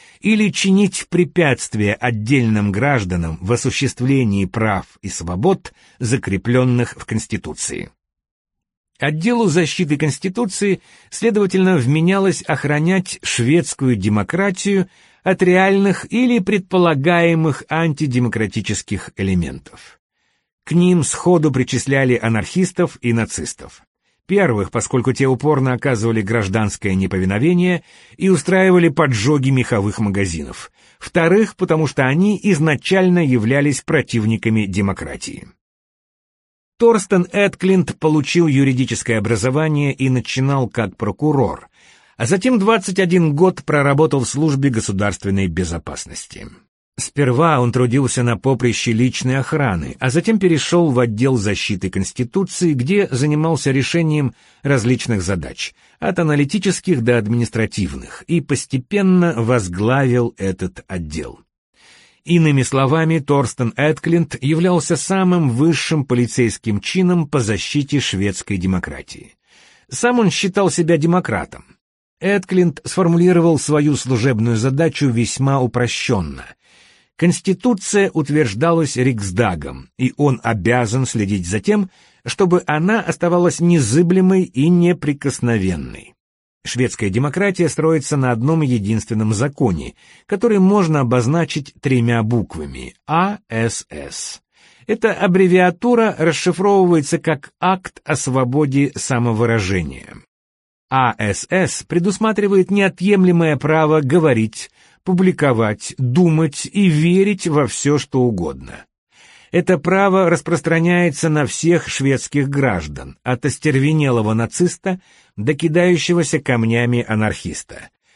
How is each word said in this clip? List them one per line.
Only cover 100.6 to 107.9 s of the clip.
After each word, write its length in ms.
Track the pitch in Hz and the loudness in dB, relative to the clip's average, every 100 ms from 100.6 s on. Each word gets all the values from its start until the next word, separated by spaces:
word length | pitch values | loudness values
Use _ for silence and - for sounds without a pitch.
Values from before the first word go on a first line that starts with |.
| _ _ _ | _ _ _
А 260 | 131 123 - | 0 0 0
С 280 | 107 95 - | -4 -4 -2
С 340 | 180 175 - | -2 0 -4
предусматривает 880 | - 170 180 190 220 208 202 196 185 | -4 -2 -2 0 -2 0 2 2 2
неотъемлемое 840 | 202 196 - 185 202 180 170 160 143 | 2 0 0 2 4 4 4 2 0
право 420 | 147 156 156 156 | 0 2 4 2
говорить, 720 | 135 170 156 113 110 - - _ _ _ - | 2 2 4 2 0 -4 -18 _ _ _ -2
публиковать, 920 | 180 185 - 143 113 110 104 - - | 2 2 2 0 2 0 -2 -10 -4
думать 720 | 127 135 180 156 160 - - | 0 2 4 2 0 -4 -6
и 160 | 196 190 | 0 2
верить 600 | 151 170 180 196 196 170 | 2 2 2 2 0 0
во 200 | 151 127 | 0 0
всё, 300 | - 139 | -2 0